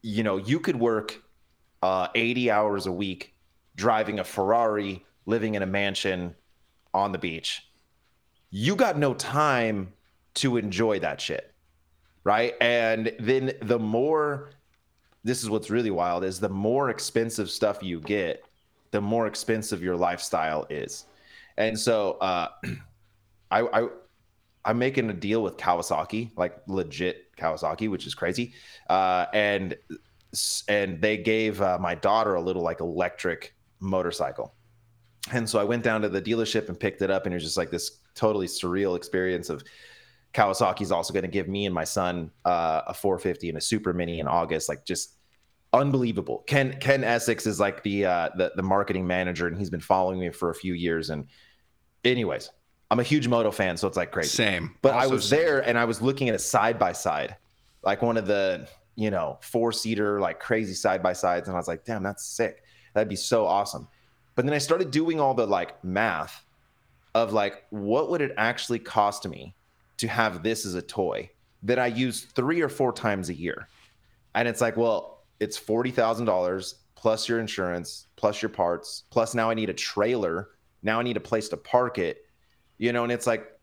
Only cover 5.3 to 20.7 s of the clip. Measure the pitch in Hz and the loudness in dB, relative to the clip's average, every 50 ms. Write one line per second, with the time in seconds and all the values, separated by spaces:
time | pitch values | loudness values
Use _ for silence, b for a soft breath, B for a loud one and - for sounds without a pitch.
5.3 | 107 117 107 110 107 101 98 92 95 101 101 101 95 - - 101 92 90 90 87 | -2 0 0 0 -2 -2 -2 -2 0 0 0 0 -2 -2 -2 -2 -2 -2 -4 -8
6.3 | 82 _ _ _ _ _ _ _ _ _ _ _ - 95 101 101 92 90 - 90 | -10 _ _ _ _ _ _ _ _ _ _ _ 0 0 0 0 -2 -4 -4 -6
7.3 | 80 80 - - - - - _ _ _ _ _ _ _ _ _ _ _ _ _ | -6 -6 -6 -8 -8 -8 -10 _ _ _ _ _ _ _ _ _ _ _ _ _
8.3 | _ _ _ _ - 98 110 147 202 180 262 214 180 147 147 139 120 - - - | _ _ _ _ -8 -4 -2 0 2 2 2 2 2 2 2 0 0 -2 -6 -4
9.3 | 123 143 151 151 135 123 117 110 107 101 95 90 - _ _ _ _ _ _ _ | 0 2 2 4 4 2 2 0 -2 -2 -6 -8 -12 _ _ _ _ _ _ _
10.3 | _ - - 135 120 120 104 104 92 90 117 110 107 95 85 82 69 67 - - | _ -2 0 2 2 2 0 -2 0 0 2 2 2 0 0 -2 -4 -4 -6 -6
11.3 | 76 - - - _ _ _ _ _ _ _ _ _ _ _ _ _ _ _ 98 | -4 -6 -6 -10 _ _ _ _ _ _ _ _ _ _ _ _ _ _ _ 2
12.3 | 104 110 117 120 120 - 117 120 120 120 113 113 113 110 110 113 - - 117 107 | 2 4 2 0 0 2 2 4 4 4 4 2 2 2 0 -4 -4 -2 2 2
13.3 | 127 135 131 131 - - 117 104 120 117 110 107 110 113 135 151 160 156 151 147 | 2 2 2 0 -4 -4 0 0 0 2 2 2 2 2 2 4 2 2 2 0
14.3 | 143 135 139 - - _ _ _ _ _ _ _ _ _ _ _ _ _ _ 107 | -2 -6 -8 -14 -20 _ _ _ _ _ _ _ _ _ _ _ _ _ _ -2
15.3 | 127 120 113 110 104 107 104 - 104 120 120 110 95 85 87 87 87 87 92 92 | -2 -2 0 -2 -2 -2 0 0 0 0 2 2 0 0 0 0 0 0 0 -2
16.3 | 95 92 101 101 95 95 101 110 120 135 143 131 110 - - - - 113 113 113 | -2 -2 -4 -2 -2 0 0 2 2 2 2 0 -2 -4 -6 -2 0 0 -2 0
17.3 | 113 - 101 90 - - - 104 98 - 98 95 87 82 76 78 104 104 92 82 | -2 -4 -4 -4 -2 0 0 0 0 0 -4 -6 -6 -6 -2 -2 0 0 0 -2
18.3 | 71 - - _ _ _ _ _ _ _ _ _ - 104 104 101 110 117 113 107 | -4 -6 -8 _ _ _ _ _ _ _ _ _ -4 -2 0 2 2 2 2 0
19.3 | 107 - - - 113 110 107 - 107 90 87 90 90 87 90 87 87 87 - - | -2 -6 0 0 0 0 0 -4 -4 -2 -2 -2 0 2 2 0 0 -2 -4 -2
20.3 | - 80 78 80 78 76 - - | -2 0 0 0 0 -2 -4 -4